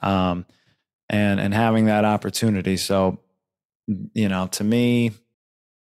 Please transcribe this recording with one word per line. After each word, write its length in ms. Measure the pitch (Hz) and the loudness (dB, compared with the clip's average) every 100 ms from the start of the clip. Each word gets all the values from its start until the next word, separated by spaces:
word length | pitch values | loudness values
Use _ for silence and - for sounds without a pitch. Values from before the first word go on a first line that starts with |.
um, 440 | 98 98 92 87 90 _ _ _ _ _ - | -2 0 0 -2 -8 _ _ _ _ _ -6
and, 320 | 107 104 98 | 0 0 0
and 120 | 101 | 0
having 340 | 101 117 113 110 | 0 2 4 4
that 180 | 107 107 | 4 2
opportunity. 720 | 104 101 - 113 101 90 92 | 0 -2 -2 0 0 0 -2
So, 420 | - 98 95 92 _ _ _ _ _ _ - 98 104 | 0 0 0 -2 _ _ _ _ _ _ -8 -8 -6
you 160 | 110 104 | -2 0
know, 180 | 95 92 | 0 -4
to 100 | - | -4
me, 480 | 104 117 120 120 117 110 _ _ _ _ _ _ | -2 2 2 2 0 -4 _ _ _ _ _ _